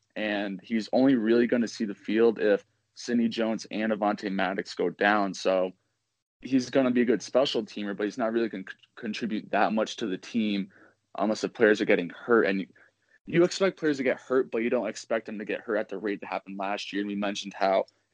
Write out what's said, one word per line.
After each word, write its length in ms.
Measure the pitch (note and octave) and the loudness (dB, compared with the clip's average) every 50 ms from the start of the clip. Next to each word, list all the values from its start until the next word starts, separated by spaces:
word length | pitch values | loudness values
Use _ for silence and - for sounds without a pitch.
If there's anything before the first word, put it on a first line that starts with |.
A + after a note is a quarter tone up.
| _ _ _ | _ _ _
and 440 | G2+ G#2+ G#2+ G#2 G2+ G#2 G2+ G2 F2+ | -6 -4 -2 -2 -2 -4 -4 -6 -10
he's 280 | - - A#2 A2 G2+ - | -6 -2 -2 -2 -2 0
only 220 | - B2 C3 C#3 C3+ | 2 4 6 6 4
really 320 | A#2 G#2+ A2+ A#2 A#2+ A#2+ | 4 4 4 4 4 4
gonna 220 | A#2 B2 A#2+ A2+ G2 | 4 2 0 0 -2
see 160 | - - A#2 | -2 -4 -6
the 100 | G2+ G2 | -6 -6
field 460 | - - - G#2 A2+ A#2 A#2 G#2 A2+ | -8 -6 -2 2 4 4 4 4 2
if 260 | G#2+ G#2+ G2+ G2 - _ _ _ _ _ _ | 2 2 2 2 0 _ _ _ _ _ _
Sidney 340 | - - - A#2+ A#2+ A#2 A2+ | -14 -6 -2 0 0 0 0
Jones 380 | A2+ A2+ A2 A2 A2+ F#2+ - - | 0 -2 -2 -2 -2 -4 -6 -8
and 220 | - G#2 A2 A2 | -6 -4 -2 -2
Avonte 380 | G#2+ F#2+ G#2 G#2 G#2 - A2 G2 | 0 0 0 0 0 -2 -4 -4
Maddox 440 | F#2+ G2 F#2+ F2+ G2 F#2+ F2 - - | -2 0 -2 0 -2 -4 -6 -6 -4
go 160 | - F#2 F2 | -2 -2 -2
down. 420 | - - G2 G2+ G#2+ G#2 G2 G2 | 0 2 2 4 4 4 2 -2
So 380 | F2+ - - F#2 F#2+ F#2 F#2 F#2 - _ _ _ _ _ _ _ _ _ _ _ _ _ | -4 -2 0 2 2 2 0 -2 -4 _ _ _ _ _ _ _ _ _ _ _ _ _
he's 260 | - B2 C3+ C3 B2 A#2+ | -4 0 0 0 0 2
gonna 220 | - C#3 C3 B2+ | 2 2 2 4
be 120 | A#2+ B2 | 4 4
a 40 | A#2+ | 4
good 160 | A2+ A2+ G2 | 4 2 0
special 420 | - - - B2+ C#3 - - B2 G#2+ | -2 0 2 2 2 2 0 -2 -4
teamer, 320 | - - G#2+ G#2 G2+ G2+ | -4 -8 -8 -6 -6 -4
but 80 | F#2 G#2 | -4 -4
he's 140 | G2+ - B2+ | -4 -2 -2
not 140 | A#2 A2+ | -4 0
really 160 | A2+ A#2 A#2 A2 | 0 0 -2 -2
gonna 160 | - F#2+ G2 - | -4 -8 -10 -12
c-, 80 | - - _ _ _ | -16 -18 _ _ _
contribute 540 | - - A2 G#2+ - A#2+ G#2 A2 G2+ - - | -10 -8 -8 -6 -6 -4 -4 -4 -6 -6 -2
that 200 | - G2+ G#2+ F2+ | 0 0 2 2
much 240 | G#2+ A2 G#2+ - - - | 0 0 -2 -2 -4 -6
to 80 | A#2+ | -4
the 120 | G2 F#2 F2+ | -4 -4 -6
team 500 | - - - A#2 A2 G#2+ G2+ G2 F#2+ G2 _ _ - _ _ _ _ _ - | -8 -4 -2 -2 0 0 0 -2 -4 -6 _ _ -20 _ _ _ _ _ -6
unless 260 | - G2 G#2+ G#2+ - | -2 -2 -2 0 -2
the 60 | - F#2 | -4 -6
players 320 | - - A#2 G#2+ G#2+ G#2+ | 2 4 6 6 6 4
are 60 | G#2 | 4
getting 240 | G#2 G#2 F2+ F2 E2 | 2 2 2 0 -4
hurt. 360 | - - - - A#2 A2 D#2+ | -10 -10 0 4 4 4 4
And 140 | F#2 G2 G2 | 4 0 -2
you, 60 | F2+ - _ _ _ _ _ _ _ _ _ _ _ | -4 -8 _ _ _ _ _ _ _ _ _ _ _
you 200 | - - E3+ F3 | 0 2 2 2
expect 340 | F3 - - G3 F#3 F3+ - | 2 2 0 -2 -2 -2 -2
players 200 | D#3+ D#3 C#3+ C3+ | -2 -2 0 2
to 40 | |
get 160 | B2 C3 - - | 0 0 0 -2
hurt, 320 | - - B2+ C3+ - - | -2 0 0 2 2 0
but 80 | - A2+ | -2 -2
you 100 | A#2 A#2+ | 0 0
don't 200 | B2 A#2+ G2+ G#2+ | 0 0 -2 -4
expect 380 | A2 - - - A#2 A2+ - | -8 -10 -6 -4 -4 -4 -4
them 120 | - A2 G2+ | -6 -10 -8
to 60 | G#2+ | -6
get 160 | G2 F#2+ - | -6 -6 -6
hurt 160 | - A#2+ G#2+ | -4 -2 -2
at 120 | G#2 G#2+ - | -2 -2 -4
the 80 | G2 | -8
rate 240 | F#2 G#2 G#2 G2+ - | -6 -4 -4 -4 -6
that 60 | - | -6
happened 320 | - F#2 G2 - G2 G2 G2 | -8 -8 -8 -8 -10 -8 -6
last 340 | F#2+ G2 G#2 G2+ - - | -4 -4 -4 -6 -6 -6
year. 80 | G2 G2 | -6 -4
And 80 | G#2 G#2 | -4 -4
we 60 | G2+ | -4
mentioned 400 | G2+ G#2 G2+ G#2 G2+ - G2 - | -4 -4 -4 -4 -6 -10 -10 -4
how 320 | - G2 G2 F#2+ G2 G2 - _ _ _ _ | 0 2 2 4 2 0 -2 _ _ _ _